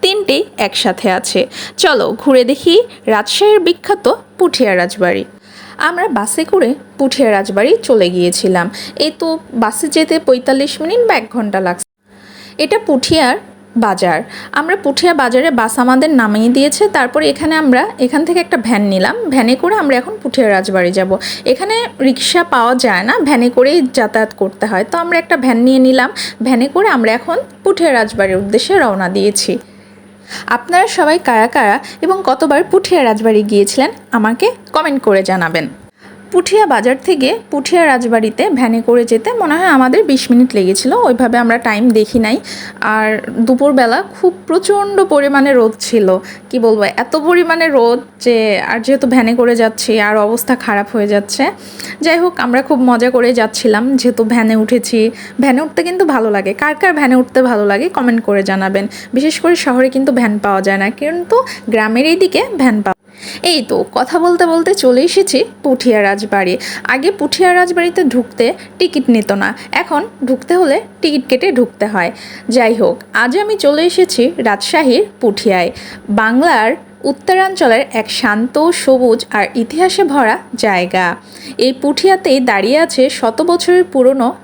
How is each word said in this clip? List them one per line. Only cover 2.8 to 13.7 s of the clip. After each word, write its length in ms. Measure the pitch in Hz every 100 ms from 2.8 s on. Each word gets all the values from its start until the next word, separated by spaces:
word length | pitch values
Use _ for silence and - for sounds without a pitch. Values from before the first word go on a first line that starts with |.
| 480 - -
রাজশাহীর 460 | 214 214 - 403 427 330
বিখ্যাত 380 | 349 - - - 466 - -
পুঠিয়া 320 | 359 - 233 180
রাজবাড়ি। 420 | 180 208 180 196 - - - - - - 302
আমরা 180 | 349 392 247
বাসে 260 | 214 - 320
করে 180 | 381 240 277 - -
পুঠিয়া 300 | 269 - 240 202
রাজবাড়ি 340 | 190 202 240 453 -
চলে 200 | 233 180 180
গিয়েছিলাম। 500 | 175 180 190 185 175 - - - 311
এই 60 | 302
তো 80 | 330 320 - 247
বাসে 240 | 220 214 311 320
যেতে 200 | 311 339 -
পঁয়তাল্লিশ 460 | 254 254 269 285 -
মিনিট 200 | 311 466 453
বা 60 | 320
এক 40 | 220 247
ঘন্টা 240 | 214 190 185
লাগছে। 220 | 175 - _ _ - - - - -
এটা 140 | 302 415 415
পুঠিয়ার 480 | 277 - 320 262 330 - - -